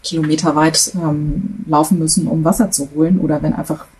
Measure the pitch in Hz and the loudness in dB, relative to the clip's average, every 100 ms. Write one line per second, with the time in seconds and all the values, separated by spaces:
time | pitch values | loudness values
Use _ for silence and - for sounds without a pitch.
0 | - 160 151 156 165 147 160 160 - 180 | -6 -2 0 0 2 2 2 2 0 -2
1 | 160 147 151 151 - - - 196 - 175 | -2 0 -2 -2 -4 -6 0 0 2 2
2 | 160 - 160 160 156 208 202 - 139 151 | 0 0 0 0 2 2 0 -2 -4 0
3 | 160 185 147 147 156 - 160 156 - | 2 2 0 0 -2 -2 -4 -8 -12